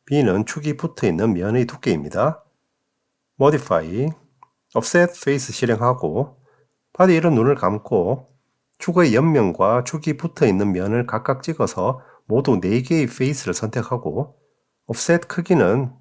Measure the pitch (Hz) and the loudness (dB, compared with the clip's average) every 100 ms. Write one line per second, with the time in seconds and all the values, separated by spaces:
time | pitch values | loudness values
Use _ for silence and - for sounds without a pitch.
0 | - 143 120 95 107 - 147 143 170 - | -2 2 2 2 -2 -6 -6 -6 -8 -2
1 | 107 82 113 92 98 123 120 - 131 82 | -2 0 0 0 0 0 -2 -4 -2 -2
2 | 71 92 135 160 _ _ _ _ _ _ | -2 -2 -2 -2 _ _ _ _ _ _
3 | _ _ _ - 139 151 131 85 80 101 | _ _ _ 0 2 2 0 -2 -2 -4
4 | 147 156 _ _ _ _ _ - - 175 | -4 -6 _ _ _ _ _ -4 0 2
5 | 175 - - 143 135 - 120 110 120 127 | 2 0 -2 -2 -4 -4 -2 0 0 0
6 | 82 87 143 - _ _ _ _ _ - | -2 -4 -6 -10 _ _ _ _ _ 2
7 | 185 165 170 127 123 143 92 104 - 101 | 4 6 4 4 4 2 0 -2 -2 0
8 | 87 127 - _ _ _ _ - - 175 | 0 -2 -8 _ _ _ _ -10 -2 2
9 | 160 117 160 147 98 82 95 120 127 156 | 4 4 4 4 2 2 2 2 -2 -6
10 | 156 139 160 - 131 95 101 92 98 117 | -6 -4 -6 0 2 2 0 -2 -2 -2
11 | 120 113 - 131 - 160 113 - 95 127 | -2 -4 -4 -4 -6 -4 -4 -2 -4 -4
12 | - _ - 113 139 104 90 117 131 165 | -10 _ -4 0 2 0 2 0 0 0
13 | 131 - 131 147 - 87 110 120 - 123 | 0 -2 -4 -4 -6 -6 -6 -6 -6 -6
14 | 78 90 151 _ _ _ _ _ - 117 | -6 -6 -8 _ _ _ _ _ -10 -4
15 | - 170 - - 170 170 90 120 127 - | 0 0 0 -6 0 4 4 2 -2 -6